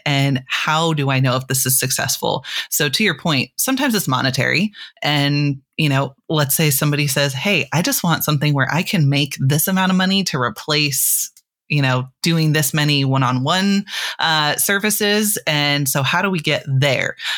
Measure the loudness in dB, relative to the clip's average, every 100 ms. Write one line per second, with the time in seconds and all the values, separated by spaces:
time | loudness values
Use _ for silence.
0 | -2 0 0 -2 -4 -4 -2 0 0 0
1 | 0 2 2 0 -2 -4 0 0 0 -2
2 | -4 -2 -2 -4 -4 -8 -6 -2 -2 0
3 | 0 0 -2 -2 -2 -4 -2 0 0 0
4 | 0 0 0 0 0 2 -2 -4 -20 -6
5 | -2 0 2 2 0 -2 _ -2 0 0
6 | -2 -6 -4 0 0 2 2 2 0 0
7 | 0 0 -2 -2 -2 0 0 -2 -2 0
8 | 0 0 0 0 2 2 0 0 0 2
9 | 2 2 0 -2 0 2 0 0 2 2
10 | 2 0 0 -2 -2 -4 -2 0 0 0
11 | 0 -2 -4 -10 _ _ -2 2 2 2
12 | -2 _ 0 2 2 2 0 0 2 2
13 | 2 2 2 0 0 2 2 0 -2 -8
14 | -8 -4 0 2 0 0 0 0 0 0
15 | 0 2 0 -2 -2 0 2 0 0 0
16 | 0 0 0 -2 -2 -2 0 0 2 0
17 | -2 -6 -8